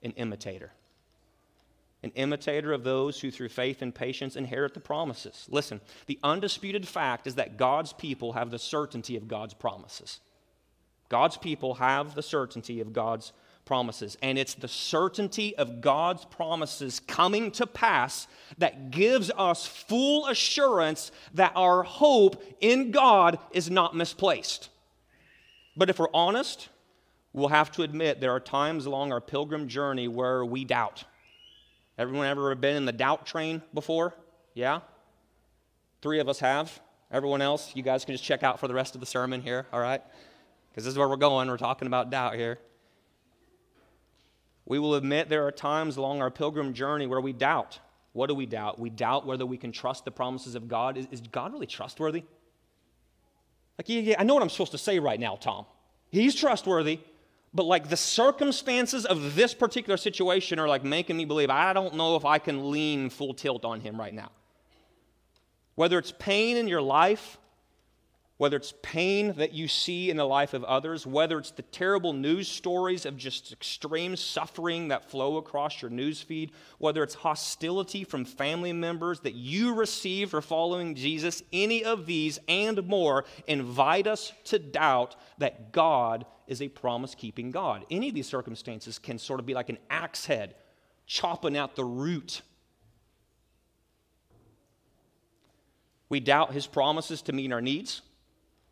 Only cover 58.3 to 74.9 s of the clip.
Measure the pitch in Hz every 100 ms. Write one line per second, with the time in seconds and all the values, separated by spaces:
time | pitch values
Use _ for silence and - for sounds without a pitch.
58.3 | 277 285 - 262 247 240 262 214 170 143
59.3 | 147 240 - 240 254 208 190 214 185 180
60.3 | 190 185 160 151 135 139 156 175 165 156
61.3 | 151 139 135 185 190 190 156 165 165 143
62.3 | 151 156 139 139 151 151 143 131 - 143
63.3 | 123 143 120 113 110 110 110 107 107 104
64.3 | - _ _ _ _ _ _ _ _ _
65.3 | _ _ _ _ - 170 175 - - 208
66.3 | 202 226 240 226 170 139 151 180 214 -
67.3 | - _ _ _ _ _ _ _ _ _
68.3 | _ 143 143 - - - 165 185 196 208
69.3 | 156 156 156 156 - - 175 180 156 139
70.3 | 139 143 131 120 131 156 165 131 139 160
71.3 | 156 143 - - - 185 202 175 139 139
72.3 | 180 190 - 180 180 185 180 147 139 131
73.3 | - - - - - 151 160 175 185 -
74.3 | - 156 - 170 170 160